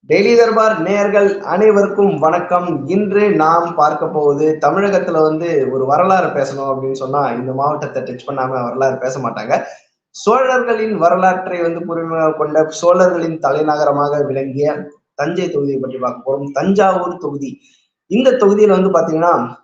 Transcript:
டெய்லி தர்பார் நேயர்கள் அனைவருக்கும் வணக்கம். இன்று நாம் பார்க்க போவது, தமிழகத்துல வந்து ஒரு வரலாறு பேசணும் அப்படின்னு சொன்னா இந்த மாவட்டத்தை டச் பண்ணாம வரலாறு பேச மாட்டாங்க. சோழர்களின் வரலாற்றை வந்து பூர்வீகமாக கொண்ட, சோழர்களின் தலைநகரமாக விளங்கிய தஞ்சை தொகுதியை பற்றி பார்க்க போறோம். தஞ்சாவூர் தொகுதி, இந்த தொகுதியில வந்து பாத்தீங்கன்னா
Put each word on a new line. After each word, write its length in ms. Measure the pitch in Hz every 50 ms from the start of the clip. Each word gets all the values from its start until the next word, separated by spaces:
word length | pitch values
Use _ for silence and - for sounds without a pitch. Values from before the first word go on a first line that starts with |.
| _ -
டெய்லி 280 | 151 185 208 233 240
தர்பார் 460 | 233 233 226 220 220 220 214 214 160
நேயர்கள் 580 | 160 180 202 208 202 202 196 208 202 196 190 -
அனைவருக்கும் 760 | - 127 165 185 214 220 208 202 196 - - 208 196 196 165 143
வணக்கம். 680 | 151 160 165 180 175 - 180 175 175 180 156 139 135 135
இன்று 420 | 180 202 214 190 196 202 208 208 170
நாம் 400 | 156 156 160 165 170 170 170 165
பார்க்க 340 | 156 151 151 156 - 170 151
போவது, 500 | 143 151 147 143 139 139 156 156 156 151
தமிழகத்துல 600 | 147 147 156 190 202 202 196 180 - 175 170 160
வந்து 460 | 156 156 156 156 170 170 165 143 131 127
ஒரு 140 | 131 135 131
வரலாறு 400 | 135 143 156 180 190 190 185 180
பேசணும் 420 | 160 143 143 135 131 135 139 135 139
அப்படின்னு 240 | 135 131 135 135
சொன்னா 380 | 135 131 135 131 139 147 139 127
இந்த 220 | 117 120 123 131
மாவட்டத்தை 500 | 131 135 139 143 151 - 147 - - 131
டச் 240 | 120 123 120 - -
பண்ணாம 360 | - 139 139 127 123 131 127
வரலாறு 360 | 120 120 123 131 135 135 127 -
பேச 200 | 123 127 131 143
மாட்டாங்க. 440 | 127 113 107 104 107 117 151 196 - - - - _ _ _ _ _ _
சோழர்களின் 840 | _ - - 202 226 262 262 254 262 254 240 233 226 214 220 220 214
வரலாற்றை 640 | 170 160 175 185 185 185 185 180 185 185 190 185 175
வந்து 180 | 170 170 170 170
பூர்வீகமாக 560 | 175 165 165 165 165 165 165 160 160 156 151
கொண்ட, 280 | - 151 147 151 156 156 156
சோழர்களின் 680 | - - - 170 175 180 180 180 170 170 165 165 160 160
தலைநகரமாக 840 | - 139 139 151 156 151 151 151 151 143 143 143 143 147 147 147
விளங்கிய 680 | 143 131 131 135 139 135 127 139 147 151 147 147 - - - _ _ _ _
தஞ்சை 360 | - 143 160 180 180 180 160
தொகுதியை 300 | 151 143 143 143 135 127
பற்றி 180 | 131 127 127 127
பார்க்க 280 | 123 123 120 - -
போறோம். 240 | 135 135 139 143 143
தஞ்சாவூர் 640 | 139 135 156 190 196 196 202 190 185 180 175 180 175
தொகுதி, 440 | - 156 147 143 143 139 127 - _ _ _ _ _ _ _ _ _ _
இந்த 240 | _ 175 226 262 262
தொகுதியில 460 | 240 - 214 196 202 208 214 208 190 180
வந்து 100 | 190 190
பாத்தீங்கன்னா 680 | 175 165 156 160 156 156 165 175 165 123 120 120 - -